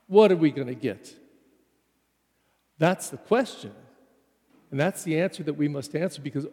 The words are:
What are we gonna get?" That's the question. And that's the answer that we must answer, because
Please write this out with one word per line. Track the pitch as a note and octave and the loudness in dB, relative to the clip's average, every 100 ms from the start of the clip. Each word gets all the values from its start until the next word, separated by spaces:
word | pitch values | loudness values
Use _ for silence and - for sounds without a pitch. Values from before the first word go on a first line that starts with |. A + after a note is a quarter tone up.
| _ | _
What | G3 G#3+ | 6 8
are | F3+ | 6
we | D#3 | 2
gonna | C#3 B2+ | 0 -6
get?" | B2+ B2 F#2+ - - _ _ _ _ _ _ _ _ _ _ _ _ _ _ _ _ | -4 -6 -6 -12 -20 _ _ _ _ _ _ _ _ _ _ _ _ _ _ _ _
That's | D#3+ F#3 - | 2 2 -6
the | C3+ | -14
question. | - A3+ B3 - G#2+ G#2 - _ _ _ _ _ _ _ _ | 0 0 0 -6 -16 -18 -20 _ _ _ _ _ _ _ _
And | C#3 | -2
that's | D#3 G3 | -2 -2
the | - D#3 | -4 0
answer | F#3+ - | -2 -4
that | D#3 | -8
we | D3 D3 | -2 -2
must | C#3+ C3 | -4 -6
answer, | D3+ F3+ - | -4 -6 -6
because | C#3+ C#3 D3 | -8 -8 -6